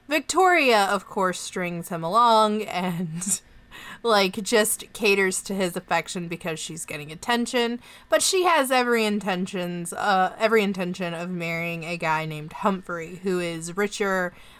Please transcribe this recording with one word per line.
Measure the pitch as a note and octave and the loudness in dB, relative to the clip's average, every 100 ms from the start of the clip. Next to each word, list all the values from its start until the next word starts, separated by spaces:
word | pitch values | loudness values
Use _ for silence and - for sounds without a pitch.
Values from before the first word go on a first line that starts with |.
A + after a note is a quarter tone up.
| - | -4
Victoria, | D#4 - D#4 F#4 F4 C#4 A3 G3 | -2 0 4 6 6 6 6 4
of | G3+ - | 0 -2
course, | - F#3 F3 | -2 0 -2
strings | - - F3+ F3 - | -6 -6 -4 -6 -6
him | E3+ | -6
along | E3 G#3 A#3+ A3 G#3+ G#3+ | 0 4 6 6 4 2
and, | G#3 F#3 F#3 E3+ F3+ D#3+ F#3 F#3+ - - - | -2 -4 -2 -2 -4 -6 -4 -4 -6 -20 -20
<laughs> | - - - | -20 -18 -8
like, | A#3 G#3 G3 F#3+ | 2 4 4 0
just | G3 A#3 - - - | 0 2 2 0 -6
caters | - A3 G3 F#3+ F#3 | -2 2 4 2 0
to | - | -4
his | G3 F#3 F3 | -2 -2 -4
affection | - E3+ D#3+ F#3+ E3+ | -2 -2 -2 -8 -8
because | E3+ F3 D#3+ | -8 -8 -8
she's | - D#3+ - | -8 -10 -12
getting | D3 D3 | -12 -12
attention. | D#3+ - A#3+ A#3 B3+ A#3 A#3+ - - - | -10 -2 0 0 0 0 -4 -10 -20 0
But | D#4 | 2
she | - F#4+ F4+ | 2 2 4
has | D#4+ C4 | 4 4
every | C4 B3 A#3 G#3+ | 2 4 2 2
intentions, | G#3 F#3+ F3+ F#3+ G3 F3 F3 E3+ | 0 -2 -2 -2 -4 -6 -6 -8
uh, | - G3+ F#3+ F#3 - | -4 2 4 2 2
every | A3 A3+ | 2 4
intention | G3+ F#3+ F3+ F#3 F3+ | 2 0 -4 -4 -6
of | E3 F3 | -6 -6
marrying | F3+ E3 E3 E3+ E3+ | -6 -4 -4 -4 -6
a | D#3+ F3 | -8 -4
guy | E3 D#3 D#3+ | -2 -2 -2
named | D#3 D3+ | -8 -12
Humphrey, | - G#3+ F#3+ F#3 F3 D#3+ F3+ | -4 -2 -2 -4 -10 -10 -8
who | F#3+ F3+ | -2 -2
is | F3 E3 E3 F3 | -2 -4 -6 -4
richer, | G3+ - G3+ F#3+ F3+ - - - | -4 -2 0 0 -2 -6 -18 -20